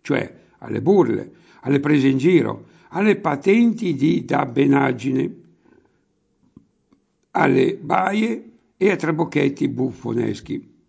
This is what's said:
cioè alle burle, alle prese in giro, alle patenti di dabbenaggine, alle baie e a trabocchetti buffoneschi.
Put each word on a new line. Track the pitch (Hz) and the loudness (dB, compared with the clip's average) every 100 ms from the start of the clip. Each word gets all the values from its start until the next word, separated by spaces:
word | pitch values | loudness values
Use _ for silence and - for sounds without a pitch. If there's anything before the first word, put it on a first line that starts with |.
cioè | - 139 110 - _ _ | -2 -4 -4 -14 _ _
alle | 113 110 | -8 -4
burle, | 127 202 135 104 - - _ _ | 2 2 2 0 -6 -18 _ _
alle | - 139 | -2 0
prese | 147 151 135 | 2 2 4
in | 131 | 2
giro, | 147 180 110 107 - _ _ | 4 4 2 -6 -12 _ _
alle | 170 214 | -2 2
patenti | 202 165 143 190 214 240 226 180 | 2 0 -2 2 4 4 2 -4
di | 139 147 170 | 0 0 0
dabbenaggine, | - 139 139 120 139 139 135 123 123 131 - - - _ _ _ _ _ _ _ _ _ _ - _ _ _ _ _ _ _ | -2 -2 -2 0 2 2 2 -2 -4 -2 -4 -8 -20 _ _ _ _ _ _ _ _ _ _ -20 _ _ _ _ _ _ _
alle | - 156 135 131 - | 0 2 4 2 -2
baie | 147 170 185 208 220 226 - _ _ _ | -4 -2 0 -2 -2 -4 -10 _ _ _
e | 190 | 0
a | 180 | 0
trabocchetti | 156 156 165 147 139 139 - | -2 -2 -2 0 -2 -2 -6
buffoneschi. | 117 131 110 117 113 113 104 - 104 - _ | -2 -6 -6 -8 -4 -4 -6 -8 -12 -12 _